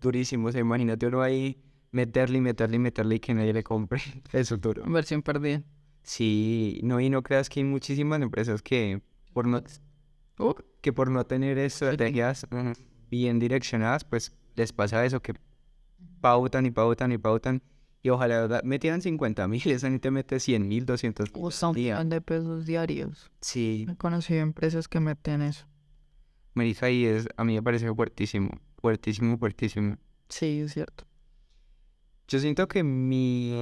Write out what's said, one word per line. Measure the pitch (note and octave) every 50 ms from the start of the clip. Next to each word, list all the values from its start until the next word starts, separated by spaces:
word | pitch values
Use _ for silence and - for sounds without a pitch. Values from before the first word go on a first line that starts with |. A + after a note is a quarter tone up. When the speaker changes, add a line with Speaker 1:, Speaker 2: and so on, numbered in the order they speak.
Speaker 1:
durísimo. | - B2+ B2 B2+ B2+ - C3+ A#2 A2+ A#2
O | A#2+
sea, | B2+
imagínate | A#2 A#2 A#2 A#2+ A#2+ A2+ A2+ A2 A#2+ A#2+
uno | B2+ B2+
ahí | C3 C3 C3 C3 C3+ C3+ C3 - - - _ _ _ _
meterle | - B2+ B2 A#2+ A2+ C3 C3 B2 B2+ C3
y |
meterle | B2+ B2 A2+ - A2+ A2+ A2+
y | A#2
meterle | B2 A#2+ - - A2 A2 A2
y | A2+
que | - - A#2+
nadie | A2 A2 A2 G#2+
le | A2+ G#2
compre. | - A2+ A2 G#2+ - B2 C3+ - C#3+ -
<laughs> | C3 - - -
Eso | C3 B2+ - A#2+
es | F#2+
duro. | F2 A2+ G#2+ - -
Speaker 2:
Inversión | - E3 E3 D3+ - D#3 D3+ -
perdida. | - D3 C#3+ D3 D3 D3 D3+ D3 - - - _ _ _ _ _
Speaker 1:
Sí, | - - - A#2 A2 G#2+ G#2+ A2 A2 A#2 A2+ A2 G#2 - - -
no, | A#2+ B2 A#2+
y | B2+ C3+
no | C3+ C3 B2
creas | - C#3 C3+ - -
que | - C#3+
hay | C3+
muchísimas | C#3 C#3 C3+ - - C#3 C#3+ D3 D3+ D#3 D3+ C#3
empresas | A2+ - G2+ A2+ A#2 G#2+ G#2+ -
que | - C3+ B2 A2 G2+ F#2+ G2+ - _ _ _ - - -
por | B2 A#2 A#2+
no, | A#2+ A#2+ - - - - - - _ _ _ _ _ _ _ _ _ -
Speaker 2:
Uh. | G#3 A#3 - - - _ _ _
Speaker 1:
que | - C#3+ A#2
por | - C3 B2+ C3
no | B2+ B2
tener | - C3 C3 C3+ C#3 C3+ C3+
estrategias, | C#3 C#3 - - D3+ C3 C#3+ C#3+ A#2+ A2+ C#3+ A#2+ A#2 B2+ C3+ - - -
ujú, | A#2+ B2 B2 A#2+ A#2 - - - - - - -
bien | A#2+ B2 B2 A#2+ A#2 A#2
direccionadas, | A#2 A#2+ C3 C3+ - - - A2+ A2 A#2 C3 D3+ -
pues | - A#2+ A2+ - - - _ _ _ -
les | - A#2 A2 -
pasa | - G#2 G#2 A2+ A2+ B2
eso, | B2+ C3 B2 -
que | - A2 - - _ _ _ _ _ _ _ _ _ _ _ F3+ E3 - -
pautan | - B2 A#2+ B2 B2+ B2 - C3 C3
y | B2+ A#2+
pautan | A2+ A2 A#2 A#2 A#2 C3 B2 A#2+
y | G#2+
pautan. | G2+ A2 A2 A2+ - C3 B2+ C3 _ _ _ - - _ _ _ -
Y | B2+
ojalá, | B2+ B2 B2+ A#2 A#2 A2+
¿verdad? | A2+ A2 A#2+ A#2 -
Metieran | B2+ C3+ C3+ - D#3+ E3 F3
cincuenta | F3+ F#3 D#3+ D3+ C#3 A2+ A2 - F#2+
mil, | F#2+ A2 B2 -
esa | - C3+ B2 C3+ C3
gente | C3 B2+ - C3
mete | C3+ C3+ C3 - C3+ C3
cien | - - B2 G#2+ G2+
mil, | G2 G#2 A#2+ C3
doscientos | B2+ B2 A#2+ - A#2 G#2+ - G#2+ G2+ -
mil | - E3+
Speaker 2:
O | F3 -
sea, | - F3 E3+
un | D#3+
Speaker 1:
al | A#2+ B2
día. | A#2+ G#2
Speaker 2:
millón | G#2+ D#3+ D#3+
de | E3 D#3+
pesos | E3 - E3 E3 E3 E3 E3 E3 D#3+
diarios. | D#3+ E3 E3 E3 D#3+ D3 C#3 C3+ C#3 C#3+ - - - _ _
Speaker 1:
Sí. | - - - B2+ A#2 A2 A2 A2 A2 F3
Speaker 2:
He | F3
conocido | - - F3 E3+ E3+ E3 - E3+ D#3
empresas | D#3 D#3 D#3 - D#3+ D#3+ E3+ E3 D#3+ -
que | - E3
meten | D#3 D#3 D3 D3+ - D3+ D3 D3 D3
eso. | D3 D3 - - - _ _ _ _ - - - _ _ - - _ _ _ _ - -
Speaker 1:
Marica, | B2 A#2 A#2 G#2 - B2+ B2+
y | B2 B2 A#2+
es, | A2+ A2 A2 A2+ A2+ -
a | - A2+
mí | A#2 A2
me | G#2+ A2+
parece | A#2+ A#2+ A#2 A#2 A#2 A2
fuertísimo, | A2+ A2+ - - - G#2 - - G2+ G2 - - - - _ - - -
fuertísimo, | A#2 A2 G#2 - A2 G#2 G#2 A#2+ A2+ A#2 A#2+
fuertísimo. | B2 G#2 - - A#2 G#2 - A2+ G#2 G2+ G#2 - _ _ _ _ _ _
Speaker 2:
Sí, | - - E3+ D#3 D3 D3+ D3+
es | D3 -
cierto. | D#3 - - - - - _ _ _ _ _ _ - - _ _ _ _ _ - _ - _ _ _ _ _ _ _ _
Speaker 1:
Yo | - - C3+
siento | C#3 D3+ C#3+ F#3 F#3+
que | F#3 - G3+ E3
mi, | C#3+ C3 C3 C3 C3 C3 C3 C3 B2+ B2 B2 A#2+ A#2+ A#2+ A#2+